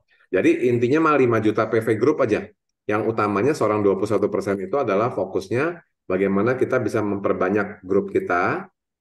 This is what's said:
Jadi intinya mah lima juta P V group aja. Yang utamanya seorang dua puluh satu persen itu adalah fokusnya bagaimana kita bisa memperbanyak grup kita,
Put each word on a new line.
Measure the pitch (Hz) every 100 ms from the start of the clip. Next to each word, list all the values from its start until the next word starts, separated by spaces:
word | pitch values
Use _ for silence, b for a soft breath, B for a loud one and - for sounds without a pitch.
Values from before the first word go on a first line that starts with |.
| _ b b
Jadi | 92 139 170 123
intinya | 120 120 151 156
mah | 147
lima | 123 110
juta | 107 104 110
P | 113
V | 110 107
group | 127 147
aja. | 123 101 - _ _ _ -
Yang | 107 110
utamanya | 113 104 101 123
seorang | 151 110 107
dua | 101 95
puluh | 104
satu | 104 98
persen | 98 95 98
itu | 95 139
adalah | 123 98 117
fokusnya | - 92 95 - 113 160 175 _ _ _
bagaimana | 92 98 98 113 135
kita | 110 131
bisa | 107 113
memperbanyak | 104 98 98 95 92 104 98 -
grup | 90 98 98 95
kita, | 95 87 98 160 190 _ _ _